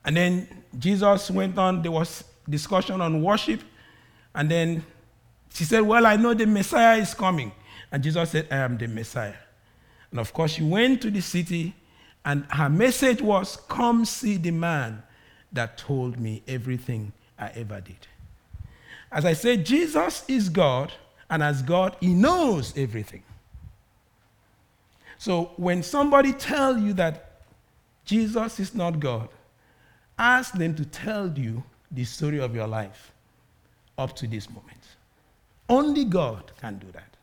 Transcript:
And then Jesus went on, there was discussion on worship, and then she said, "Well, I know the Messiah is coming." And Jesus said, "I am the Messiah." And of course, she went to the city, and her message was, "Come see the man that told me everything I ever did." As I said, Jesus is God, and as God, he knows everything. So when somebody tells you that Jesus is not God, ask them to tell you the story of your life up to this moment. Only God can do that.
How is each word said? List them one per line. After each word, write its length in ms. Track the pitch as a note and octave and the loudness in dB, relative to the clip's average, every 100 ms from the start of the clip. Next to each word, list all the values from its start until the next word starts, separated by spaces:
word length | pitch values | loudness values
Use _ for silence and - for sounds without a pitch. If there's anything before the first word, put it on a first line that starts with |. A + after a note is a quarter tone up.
| C#3+ | 0
And 100 | D#3+ | 2
then 320 | F3+ F3+ - - - B2+ | 2 0 -4 -18 -14 -4
Jesus 540 | E3+ G3+ G3+ G3 - | 0 4 4 4 2
went 260 | F#3 F#3+ F#3 | -2 0 2
on, 240 | F#3 F#3 | 2 2
there 100 | E3 | 0
was 320 | D#3+ E3 - - _ - | 0 -2 -6 -18 _ -6
discussion 540 | D3 - F#3 - F#3 | -6 0 0 0 -2
on 220 | E3+ D#3+ | 0 0
worship, 380 | E3+ G#3+ - - - - - _ _ _ _ - | 2 2 0 -4 -6 -20 -20 _ _ _ _ -2
and 160 | D3+ | 0
then 340 | E3 E3 E3 - - _ _ _ _ _ | 2 0 -2 -8 -20 _ _ _ _ _
she 120 | - | -6
said, 180 | D#3 A3+ | 2 4
"Well, 240 | G#3+ A#3 A#3 | 6 6 6
I 100 | G#3+ | 6
know 200 | A#3 A3+ | 4 4
the 100 | A3 | 2
Messiah 520 | G#3 G3 - A#3 A3+ | 2 2 6 6 6
is 180 | G3+ - | 2 -2
coming." 360 | F#3+ E3 A2+ - - - - | 0 0 -4 -10 -20 -20 -6
And 120 | D3 | -2
Jesus 260 | C#3+ E3 E3 | 0 0 0
said, 180 | D#3 D#3+ | -2 -2
"I 60 | C3+ | -2
am 200 | B2+ A#2+ | -2 -2
the 100 | A#2 | -6
Messiah." 460 | A2+ A2 B2+ G#2 - - _ _ _ _ _ _ | -8 -8 -8 -8 -10 -20 _ _ _ _ _ _
And 80 | B2 | -8
of 120 | A2 | -6
course, 200 | - D#3+ | -2 -2
she 120 | D#3 | 0
went 380 | D#3 F#3+ B3 C4 | 0 2 4 2
to 80 | A3 | 0
the 120 | G3+ | -4
city, 520 | - F3+ F3 E3+ E3 - _ _ - _ | -2 -4 -2 -4 -6 -10 _ _ -20 _
and 220 | C#3+ C#3+ C#3+ | -4 -4 -2
her 180 | C#3 D3 | 0 2
message 500 | D#3 B3+ B3 C4 A#3 | 4 4 4 2 2
was, 380 | G#3 G3 G3 - - | 2 0 -2 -12 -10
"Come 380 | - A#3+ A#3 A3+ | 0 2 2 0
see 320 | - A3+ G3 | -2 -2 -2
the 140 | E3+ | -2
man 500 | E3 E3+ D#3 A#2 A2 - _ _ _ _ | -2 0 -2 -4 -8 -18 _ _ _ _
that 240 | B2 A2+ - | -6 -6 -8
told 420 | - C3+ B2+ B2 | -4 -4 -4 -4
me 240 | A2+ A2 - | -6 -8 -8
everything 680 | C3 B2 B2 B2+ A2+ G#2 - _ - | -8 -4 -6 -6 -8 -8 -14 _ -14
I 80 | G#2 A2+ | -12 -10
ever 260 | G#2+ G2+ | -12 -12
did." 260 | F2+ F2+ - - - - _ - - - - - - | -14 -20 -20 -20 -20 -20 _ -20 -18 -20 -20 -20 -6
As 140 | D#3 E3+ | 0 0
I 80 | |
said, 320 | D#3+ A#3 A#3 D#3+ | 2 2 0 2
Jesus 580 | C#4+ E4 D4+ E4+ - - | 2 2 0 -2 -4 -2
is 220 | C4 G3 | 0 0
God, 420 | D#3+ D3+ B2+ C#3 - - _ _ | 2 2 2 -4 -10 -20 _ _
and 120 | D#3+ | 0
as 200 | D3 C#3 | 0 0
God, 340 | C3 F3 F#3 - | 0 2 2 0
he 120 | F#3 | 2
knows 640 | F3+ C4 F4+ D4 E3+ A#2+ D3 | 4 4 4 2 0 -4 -4
everything. 460 | C3 A2 G#2 E2+ _ - _ - - - _ _ _ _ _ _ _ _ _ _ _ _ - - | -4 -4 -10 -16 _ -20 _ -20 -20 -20 _ _ _ _ _ _ _ _ _ _ _ _ -20 -10
So 360 | G#3+ F3 E3+ - | -2 -2 -2 -4
when 280 | F3+ F3+ | -2 0
somebody 500 | - D4 D4 C#4 C#4 | 0 0 6 6 4
tells 480 | C4+ - D4 C4+ B3 | 0 -4 0 2 2
you 120 | G#3 | 0
that 500 | F#3 E3+ D#3 - _ - _ _ _ _ _ - | 0 0 -2 -16 _ -20 _ _ _ _ _ -2
Jesus 540 | G#3+ A3 A3+ A3+ A3 | 0 2 -2 -4 -6
is 160 | F#3+ A3+ | -6 -2
not 240 | F3 D#3+ | -2 -2
God, 300 | C#3+ A2+ A#2 - _ _ _ _ _ _ _ - | -2 -4 -8 -16 _ _ _ _ _ _ _ 0
ask 340 | A#3 B3+ B3+ | 4 4 2
them 220 | F#3 E3+ D#3 | -2 -2 -2
to 100 | C#3+ | -6
tell 440 | - - G#3 F#3+ C#3 | -6 -6 -4 -4 -4
you 260 | A#2 A#2 - _ _ | -4 -6 -10 _ _
the 140 | B2+ | -8
story 360 | A#2+ - D3+ D3+ | -8 -4 -4 -2
of 140 | B2+ | -4
your 140 | A#2 G#2+ | -4 -4
life 460 | A2 G2 - - _ _ _ _ _ _ _ _ - | -4 -8 -14 -20 _ _ _ _ _ _ _ _ -8
up 160 | C3 - | -8 -6
to 100 | A#2+ | -8
this 220 | A2 - | -8 -10
moment. 480 | G2 - - _ _ _ _ _ _ _ _ - | -20 -20 -20 _ _ _ _ _ _ _ _ 2
Only 340 | B3 D4 C#4+ | 2 4 0
God 480 | B3 F3 C3+ G#2+ - - | 2 0 0 -6 -14 -14
can 180 | A2+ G2 | -12 -12
do 140 | F#2 | -16
that. 240 | - - _ | -20 -20 _